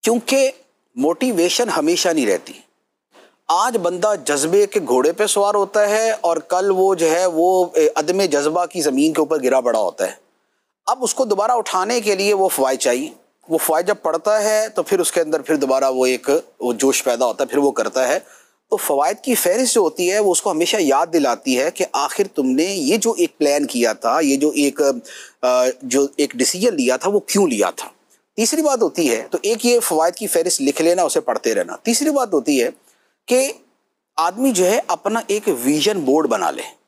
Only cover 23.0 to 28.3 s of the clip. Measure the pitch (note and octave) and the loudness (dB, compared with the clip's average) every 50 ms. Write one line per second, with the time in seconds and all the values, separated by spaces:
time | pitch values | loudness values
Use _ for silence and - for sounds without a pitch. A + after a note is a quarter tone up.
23 | - A3+ A#3 D#3 F3 D#3+ _ _ D3+ C#3+ C#3+ D3 D3 C3 - B2 A#2 A2+ A2 - | 0 -2 0 0 -2 -2 _ _ 0 0 2 0 -2 -2 -2 0 0 0 0 -2
24 | - A#2 A#2 D#3 E3 C#3 C#3 C#3 C#3+ D3+ D3 C#3+ D3 C#3+ C3+ C#3+ D3+ C#3 C3+ A#2+ | -2 -2 0 0 2 0 0 2 0 0 0 0 -2 -2 0 0 0 0 0 -2
25 | - - - - - - _ _ - B2+ B2 B2+ B2+ B2+ B2+ - - B2+ A#2+ C3+ | -6 -16 -20 -20 -20 -20 _ _ -2 0 2 2 2 0 -2 -4 -10 -2 0 0
26 | C#3 C#3 - - D3 C3 - A#2+ C3 B2+ - F3+ F#3+ B3 G#3 D3+ C3 A#2+ B2+ C3 | 0 0 0 -2 -4 -4 0 -2 -2 -2 -2 0 0 0 0 0 0 0 0 0
27 | - F3+ G3+ G#3 G3 - - - G3+ E3 B2 G#2 G2 F2+ E2 - - - - _ | -2 0 -2 -2 -2 0 0 2 2 2 2 0 0 -2 -2 -6 -14 -16 -18 _
28 | _ _ _ _ _ _ | _ _ _ _ _ _